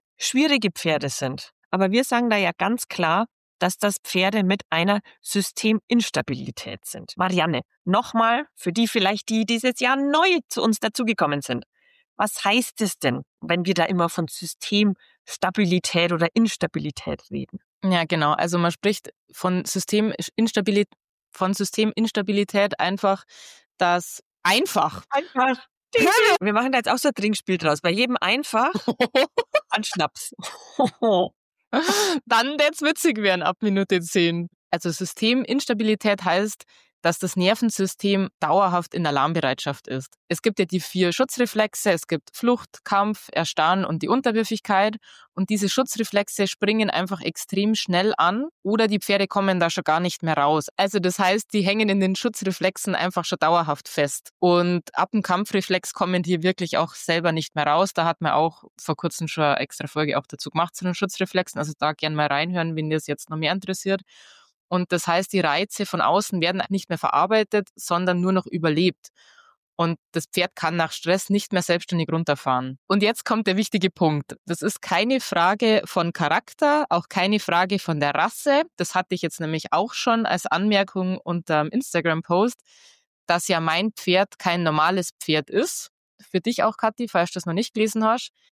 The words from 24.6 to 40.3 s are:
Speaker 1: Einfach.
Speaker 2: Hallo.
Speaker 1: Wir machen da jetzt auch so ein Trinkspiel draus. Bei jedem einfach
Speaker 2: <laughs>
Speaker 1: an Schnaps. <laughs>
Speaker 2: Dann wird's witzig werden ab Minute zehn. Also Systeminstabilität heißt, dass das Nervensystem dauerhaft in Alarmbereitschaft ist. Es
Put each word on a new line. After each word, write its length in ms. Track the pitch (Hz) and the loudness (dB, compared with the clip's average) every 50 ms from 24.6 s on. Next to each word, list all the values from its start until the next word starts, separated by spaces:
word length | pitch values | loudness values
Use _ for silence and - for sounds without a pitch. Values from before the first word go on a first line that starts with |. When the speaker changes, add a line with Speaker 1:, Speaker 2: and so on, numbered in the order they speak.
| 381 - - 202 151 - - 92 - - | 2 0 0 0 0 0 -4 -8 -10 -4
Speaker 1:
Einfach. 520 | 277 277 359 - - 247 254 262 254 - - _ _ _ _ _ - | -2 -2 -2 -2 -2 0 2 2 0 -2 -6 _ _ _ _ _ 0
Speaker 2:
Hallo. 400 | 453 - 349 427 466 427 427 349 - | 2 4 6 6 6 6 4 4 4
Speaker 1:
Wir 120 | 185 208 | 2 0
machen 200 | 208 220 247 262 | 0 2 0 2
da 60 | 262 247 | 0 0
jetzt 100 | 226 - | 2 0
auch 100 | 233 254 | -2 2
so 100 | - 285 | 2 0
ein 60 | - | 0
Trinkspiel 440 | - 202 214 202 - - - 185 165 | 0 -2 -2 -2 -2 -2 -2 -2 0
draus. 220 | 160 156 147 - | 2 0 0 2
Bei 100 | - 175 | 0 -2
jedem 260 | 180 214 254 240 247 - | 0 2 0 0 0 -2
einfach 520 | - 185 226 269 294 - - 220 254 320 | 0 0 0 0 -2 -2 0 2 2 2
Speaker 2:
<laughs> 960 | 349 302 - 254 - - 254 - - 262 302 - - - - _ - 605 - - | 0 -2 -2 -2 0 0 -2 0 2 0 0 2 0 -4 -4 _ -2 -2 -2 -2
Speaker 1:
an 160 | - 214 208 | -6 -4 -4
Schnaps. 500 | - - 175 151 - _ - - - - - - - - - - - - - | -4 -4 -2 -4 -4 _ -8 -14 -14 -14 -14 -16 -16 -16 -16 -20 -12 -2 0
<laughs> 540 | 262 - - - 240 226 196 180 180 - _ _ _ _ _ _ _ - - 269 330 359 403 415 415 381 339 277 _ | 0 0 0 0 0 2 4 2 2 0 _ _ _ _ _ _ _ -4 -2 0 0 2 2 2 2 0 0 -2 _
Speaker 2:
Dann 320 | 226 240 226 247 277 302 294 | 2 2 2 2 2 2 2
wird's 240 | 294 302 311 - | 2 2 2 0
witzig 360 | 285 302 320 - - 330 226 214 | 0 0 0 2 0 0 0 2
werden 240 | 208 196 185 180 | 2 2 2 2
ab 160 | 151 170 180 - | 2 0 -2 0
Minute 400 | 220 208 190 196 196 - 190 180 | 0 0 2 2 2 2 2 0
zehn. 480 | 170 - - 190 170 170 170 170 170 - _ _ _ - | 0 0 2 2 2 2 2 -2 -4 -6 _ _ _ -4
Also 200 | 175 165 - 175 | -4 -2 -2 -4
Systeminstabilität 1300 | 156 - 185 - - - 220 220 247 269 - - 247 285 - - 233 208 220 214 214 - - 214 202 180 180 | -4 -4 -6 -8 -4 -2 0 2 2 2 0 0 -2 -2 0 -2 -2 0 2 0 0 0 2 0 0 0 0
heißt, 400 | 185 165 196 208 214 - _ - _ _ _ _ _ _ _ | 2 2 2 0 -2 -6 _ -18 _ _ _ _ _ _ _
dass 160 | - 170 170 - | -2 -2 0 0
das 180 | 190 180 - | -4 -4 0
Nervensystem 920 | 185 180 190 220 - 240 220 - - 190 185 - - - 202 196 196 190 - _ - | 2 4 2 2 2 0 -2 0 -2 -4 -4 -4 -2 0 0 2 2 0 -2 _ -4
dauerhaft 540 | 160 151 160 196 202 180 180 175 170 - - | 0 2 4 4 4 4 2 0 -2 -2 -4
in 120 | 175 165 | -2 -2
Alarmbereitschaft 840 | 151 143 139 135 156 165 165 143 131 135 - - 147 139 - _ - | 0 2 2 2 2 0 0 0 0 -2 -2 -4 -6 -6 -8 _ -8
ist. 260 | 131 135 135 - - _ _ | -8 -8 -8 -10 -18 _ _
Es 120 | - | -6